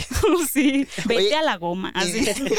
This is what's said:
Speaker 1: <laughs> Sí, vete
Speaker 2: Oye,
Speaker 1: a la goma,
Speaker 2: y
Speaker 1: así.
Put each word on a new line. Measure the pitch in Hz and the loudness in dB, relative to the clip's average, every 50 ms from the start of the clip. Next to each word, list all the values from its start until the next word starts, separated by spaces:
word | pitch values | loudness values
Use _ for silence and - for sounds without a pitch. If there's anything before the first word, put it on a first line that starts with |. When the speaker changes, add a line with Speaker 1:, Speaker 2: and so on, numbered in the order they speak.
Speaker 1:
<laughs> | - - 247 - - 381 311 349 311 - | -10 -4 -2 2 2 4 4 2 0 0
Sí, | - 262 247 294 269 277 269 - - - 156 | 0 2 2 4 2 2 -2 -2 -6 -6 -2
vete | 208 233 | 0 2
Speaker 2:
Oye, | 175 196 208 285 | 2 2 2 2
Speaker 1:
a | 311 | 2
la | 320 277 214 | 0 0 -2
goma, | 175 170 170 175 190 196 - - | -2 -4 -4 -4 -4 -6 -4 -2
Speaker 2:
y | 277 | -2
Speaker 1:
así. | 294 - - 226 - 214 196 - - - 440 | -2 -2 0 0 0 0 0 -2 -2 -2 -2